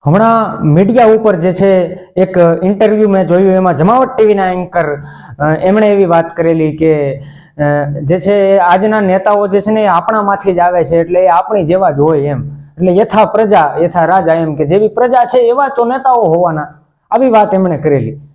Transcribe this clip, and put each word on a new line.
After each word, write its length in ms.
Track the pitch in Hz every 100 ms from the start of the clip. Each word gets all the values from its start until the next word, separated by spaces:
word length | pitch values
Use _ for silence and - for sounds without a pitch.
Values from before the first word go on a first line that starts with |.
| 147
હમણાં 600 | 175 226 226 208 - 156
મીડિયા 400 | 151 196 240 226
ઉપર 300 | 220 220 185
જે 160 | 175
છે 220 | 180 196 190 170 - - -
એક 200 | 185 180 170 165
ઇન્ટરવ્યૂ 460 | 185 202 214 214 214
મેં 180 | 196 180
જોયું, 260 | 175 196
એમાં 240 | 185 185 143
જમાવટ 400 | 170 240 262 -
ટી 80 |
વી 100 | 214
ના 180 | 202 185
એન્કર, 500 | 180 180 175 151 143 143 - - -
અ, 80 | 147
એમણે 420 | 156 185 208 214
એવી 160 | 202
વાત 320 | 190 165 165 -
કરેલી 400 | 165 165 156 156
કે, 400 | 160 151 143 139 - - - -
અ, 40 | 147 147 143 143
જે 160 | 143 180
છે 400 | 185 202 196 196
આજના 420 | 175 185 214 214
નેતાઓ 460 | 196 185 196 208 202
જે 140 | 196
છે 100 | 196
ને 100 | 220
એ 60 | 208
આપણામાંથી 640 | 170 175 220 202 196 196
જ 60 | 175
આવે 260 | 175 180
છે, 120 | 147 165
એટલે 240 | 170 175
એ 80 | 185
આપણી 360 | 170 226 214
જેવા 260 | 156 180 185
જ 100 | 139
હોય 200 | 147 156
એમ. 280 | 143 143 -
એટલે 480 | - - - 185 180
યથા 280 | 208 208
પ્રજા 520 | 214 208 220 196 151 147
યથા 240 | 165 170
રાજા 300 | 160 185 165
એમ, 200 | 160 160
કે 120 | 147 143
જેવી 220 | 185 214
પ્રજા 360 | 214 247 247
છે 140 | 240 254
એવા 300 | 233 247 285
તો 160 | 277
નેતાઓ 400 | 233 262 262 240
હોવાના, 440 | 196 165 175 156 151 - _ _ _
આવી 200 | 220 262
વાત 240 | 220 208
એમણે 240 | 190 185 151
કરેલી. 420 | 151 139 113 110 -